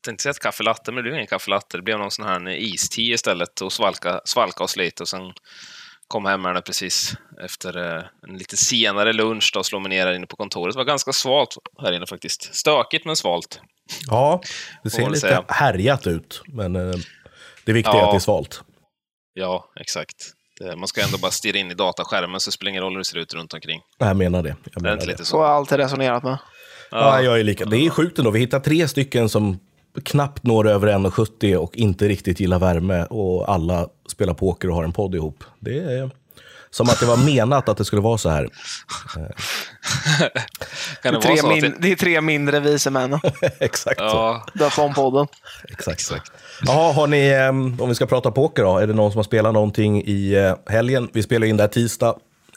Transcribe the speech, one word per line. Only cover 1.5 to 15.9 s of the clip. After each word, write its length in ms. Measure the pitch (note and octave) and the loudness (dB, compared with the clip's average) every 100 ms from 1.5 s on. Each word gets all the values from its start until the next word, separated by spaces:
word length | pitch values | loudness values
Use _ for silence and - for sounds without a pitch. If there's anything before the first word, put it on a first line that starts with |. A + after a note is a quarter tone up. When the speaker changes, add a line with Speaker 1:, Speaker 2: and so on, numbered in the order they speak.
| G3 - F2+ | -2 -2 -8
Speaker 1:
Det 60 | |
blev 160 | F#2+ G#2+ | -4 -4
någon 120 | G2+ | -6
sån 140 | - G#2+ | -8 -4
här 240 | F#2 F2+ | -4 -4
iste 520 | D#2+ A2 F2+ - - | -6 -6 -6 -6 -2
istället 600 | A#2 A#2 - F2+ F2 - | -2 0 -2 -2 -4 -6
och 120 | F#2 | -8
svalka, 480 | - G2+ E2+ F2 F2+ - | 0 -2 0 -6 -6 -4
svalka 380 | B2 G2+ - | -2 -2 -2
oss 120 | F#2 - | -6 -4
lite 280 | F2 - | -4 -6
och 40 | F2+ | -10
sen 120 | F#2 F#2 - _ - - - - _ _ | -10 -14 -20 _ -20 -20 -20 -20 _ _
kom 180 | A2 G2 | -4 -2
hem 200 | G2 F#2 | -2 0
här 80 | |
nu 80 | F2+ | -4
precis 520 | - F2+ F#2 - - - _ - F2+ | -4 -8 -4 -4 -4 -8 _ -18 -16
efter, 320 | - F#2 F2 F2 E2 | -12 -12 -8 -8 -8
eh, 60 | E2+ _ - | -10 _ -20
en 100 | F#2+ | -18
lite 200 | F#2 G#2+ | -8 -2
senare 560 | B2+ A#2+ G#2+ G2+ G#2+ | 0 2 2 2 2
lunch 380 | A2 A2 A2 G2+ | 2 0 0 0
då, 100 | G2+ | 0
slå 160 | F#2+ G2+ | -4 -6
mig 100 | F#2+ | -4
ner 160 | F#2+ F#2 | 0 0
här 80 | |
inne 120 | F2+ F2+ | -2 -8
på 80 | - | -12
kontoret. 380 | G2+ - F2 | -10 -6 -6
Det 40 | B2 | -4
var 80 | C3 | -2
ganska 280 | C#3+ - | -2 -2
svalt 440 | - C3+ C#3 A#2 - - - | -4 0 2 0 -4 -18 -8
här 100 | B2+ | -6
inne 140 | F2 F2+ | -4 -8
faktiskt. 480 | F2 - - - - | -12 -10 -10 -8 -2
Stökigt 500 | D#3 D3 A#2 D#3+ E3 | 2 2 0 -4 -4
men 100 | D#3+ | -4
svalt. 440 | F#2 F2 - - _ _ _ - B2+ | -2 -2 -6 -20 _ _ _ -14 -2
Speaker 2:
Ja, 320 | A2+ C#3+ F3+ - - - - | 2 2 0 -4 -14 -16 -10
det 60 | A2+ | -6
Speaker 1:
Får 60 | A#2 | -2
Speaker 2:
ser 60 | |
Speaker 1:
man 80 | B2+ | -2
Speaker 2:
lite 100 | D#3 - | 0 2
Speaker 1:
säga. 160 | F#2 - | 0 0
Speaker 2:
härjat 600 | - C#3+ F#2 A2+ | 0 0 2 0